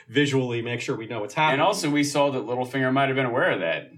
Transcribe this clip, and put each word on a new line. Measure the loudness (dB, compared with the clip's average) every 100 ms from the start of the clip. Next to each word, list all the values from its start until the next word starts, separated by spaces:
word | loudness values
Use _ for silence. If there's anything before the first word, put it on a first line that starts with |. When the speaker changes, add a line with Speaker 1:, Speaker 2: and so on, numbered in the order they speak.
| -4
Speaker 1:
visually | 0 2 2 0 -4
make | -4 -6
sure | -4 -6
we | -6
know | -8
what's | -6 0
happening. | 2 4
Speaker 2:
And |
also, | 2 2 0
we | 0
saw | 0 2 2
that | 0
Littlefinger | -4 -4 -2 0 2
might | 2 2
have | 2
been | 0
aware | 2 0
of | 0
that. | -2 -4 -6